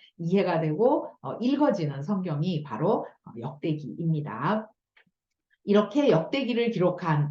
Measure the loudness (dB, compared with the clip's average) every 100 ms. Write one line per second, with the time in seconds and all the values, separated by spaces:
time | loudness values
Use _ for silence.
0 | -18 -10 0 2 2 0 0 2 4 2
1 | -2 -10 -10 -4 0 2 2 2 -2 -4
2 | -4 -2 -2 -2 -2 -2 -4 -2 0 0
3 | -4 -16 -18 -12 -12 -6 -4 -4 -6 -4
4 | -2 -2 -4 -4 -2 -2 -6 _ _ _
5 | _ _ _ _ _ _ 2 4 4 2
6 | 4 4 2 -2 0 0 0 2 0 0
7 | 0 0 0